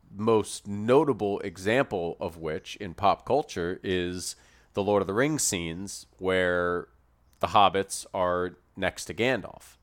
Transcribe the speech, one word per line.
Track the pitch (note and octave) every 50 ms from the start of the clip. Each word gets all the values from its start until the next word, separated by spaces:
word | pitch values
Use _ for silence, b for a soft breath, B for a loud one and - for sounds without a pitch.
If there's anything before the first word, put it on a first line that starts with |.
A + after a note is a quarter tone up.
| _ - -
most | G2 G#2+ A2+ A2+ G#2+ G2+ - - - _
notable | G2+ G2+ G2+ G#2+ A2+ B2 C#3+ D#3+ C#3+ B2+ G2 G#2 G2+ G2+ -
example | - G2 E2 E2+ F#2+ G2+ A2+ C3 C#3 - A2 F#2 E2+ E2+ - _
of | - F2+ D#2+ E2
which | D#2+ D#2 D#2 F#2+ - - -
in | - G#2 F#2+ D#2+
pop | - G#2+ G2 F2 - -
culture | - A#2+ C#3+ - - - F#2+ E2+ F2 F#2 -
is | - G#2+ F#2 F2+ F2+ F2+ F2+ F2+ E2+ - - b b b b b b b _
the | G#2
Lord | G2 G2+ G#2 G2+
of | F#2+
the | E2 G2
Rings | A2 C3+ D3+ D#3 C#3
scenes | - - A2 F2+ E2+ E2 E2 F2+ G2 F#2+ - - - _ _ _
where | F#2 F#2 F#2 F#2 F#2 F2+ F2+ F2+ F2 F2 F2 F2 - _ _ _ _ _ _ _ _ _ _ _
the | - G#2+
hobbits | - G#2+ G2+ F#2+ E2+ G2 G2 - - - - - -
are | G2 F#2 F2+ F2+ F2+ F2+ F2+ - _ _ _ _
next | - F#2+ F2 - - -
to | - F2
Gandalf. | E2 A2 C3 C3 G#2+ D#2+ - - - - - - _